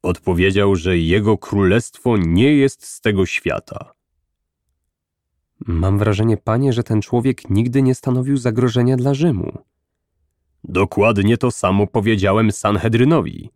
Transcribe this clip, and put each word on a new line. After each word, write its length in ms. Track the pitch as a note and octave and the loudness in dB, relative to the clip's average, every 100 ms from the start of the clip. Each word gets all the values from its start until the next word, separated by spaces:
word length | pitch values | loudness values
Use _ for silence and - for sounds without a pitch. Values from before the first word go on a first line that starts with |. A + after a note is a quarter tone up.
Odpowiedział, 720 | F2+ F2+ - F2 F#2 G2 G2+ F#2+ | -4 -4 -2 0 2 2 2 2
że 220 | E2+ F2+ | 0 0
jego 400 | D#2+ F#2+ G#2+ G#2 | 2 2 2 -2
królestwo 800 | - G#2 F#2+ G#2+ - - B2+ A2 | -2 0 2 2 -2 -6 -2 0
nie 380 | E2 F2 C3 D3 | 2 2 4 4
jest 300 | C3+ - - | 2 -2 -20
z 160 | - | -6
tego 240 | A2+ G2+ F#2 | -4 0 -2
świata”. 680 | - - A#1+ - - - _ _ _ _ _ _ _ _ _ _ _ _ _ _ _ _ _ - | -2 -4 -6 -8 -16 -16 _ _ _ _ _ _ _ _ _ _ _ _ _ _ _ _ _ -6
„Mam 320 | E2 F#2+ G2+ | -2 0 2
wrażenie, 380 | G#2 G2+ A2+ G#2+ | 0 0 0 -2
panie, 360 | - A2+ C#3 | -2 0 0
że 100 | A#2 | -2
ten 180 | A#2 G#2+ | -2 -2
człowiek 480 | - A#2+ C3 B2 - | 0 -2 -2 -4 -2
nigdy 320 | G2 A#2+ C#3 | -2 0 0
nie 140 | C3 B2+ | 0 0
stanowił 420 | - B2+ B2+ C#3 | -2 -2 -2 -2
zagrożenia 600 | A#2+ A2+ C3 A#2 B2 C3 | -2 0 0 2 0 0
dla 160 | B2+ | 0
Rzymu”. 440 | C#3 E3+ G#2+ D#2+ - _ _ _ _ _ _ _ _ _ _ | 0 0 -2 -6 -10 _ _ _ _ _ _ _ _ _ _
„Dokładnie 760 | - F#2 G2 - G#2+ G#2 G2+ A#2 | -8 -2 -2 2 2 2 2 2
to 140 | B2+ | -2
samo 360 | - F#2+ G2 G2+ | -2 0 0 0
powiedziałem 640 | A#2 G#2 A2 G2 G#2 A2+ | 0 0 0 2 2 0
Sanhedrynowi. 1000 | - G#2 G#2 A2+ A2+ B2+ D#3+ E2+ - - | 0 -2 0 0 2 2 2 0 -10 -18